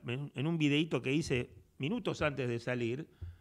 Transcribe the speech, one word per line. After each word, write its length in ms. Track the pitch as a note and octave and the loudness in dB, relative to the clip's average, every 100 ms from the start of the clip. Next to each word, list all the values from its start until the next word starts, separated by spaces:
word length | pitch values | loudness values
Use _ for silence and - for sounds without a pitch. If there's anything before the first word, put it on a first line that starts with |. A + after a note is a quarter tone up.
| - | -6
en, 240 | B2+ C#3+ | -6 -6
en 140 | C3+ D3 | -2 0
un 100 | E3+ | 4
videíto 440 | D3 C#3+ D#3+ D3 | 4 4 2 0
que 80 | B2+ | 2
hice 360 | D3 D#3 B2 B2+ - - _ | 0 2 0 -2 -10 -20 _
minutos 440 | C#3+ A#3+ F#3+ C3+ | -2 -2 -2 0
antes 240 | D3+ C3+ B2 | 0 0 -2
de 100 | A#2 | -2
salir, 480 | B2+ B2 A#2 B2+ E3 - - - | -2 -2 0 -2 -8 -12 -14 -14